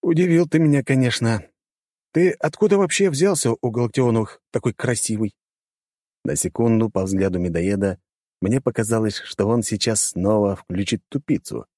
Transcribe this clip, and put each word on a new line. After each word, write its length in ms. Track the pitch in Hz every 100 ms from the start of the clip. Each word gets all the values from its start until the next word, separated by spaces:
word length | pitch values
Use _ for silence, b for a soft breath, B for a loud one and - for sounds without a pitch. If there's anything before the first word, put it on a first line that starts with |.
"Удивил 460 | 190 165 180 165 175
ты 100 | 160
меня, 260 | 160 143
конечно. 600 | - 135 127 - 113 110 - _ _ _ _ _ _
Ты 200 | 156 180
откуда 480 | - - - 214 196
вообще 320 | 185 - 196
взялся 400 | 139 190 175 120
у 180 | 117 123
Галактионовых 720 | 113 120 - 123 113 107 - _
такой 220 | 113 123
красивый?" 600 | - - 117 - 107 107 _ _ _ _ _ _ _ _ _ -
На 100 | 143
секунду 540 | - - 117 113 110
по 140 | 95
взгляду 340 | 95 95 98 90
медоеда 640 | 90 82 90 101 98 92 _ _ _ _
мне 200 | 92 131
показалось, 560 | 127 117 107 113 110 101
что 280 | - - 101
он 160 | 120
сейчас 400 | 110 107 - 110
снова 540 | - - 95 107 104 95
включит 480 | - 90 98 107 _
тупицу. 600 | 139 - 151 - - -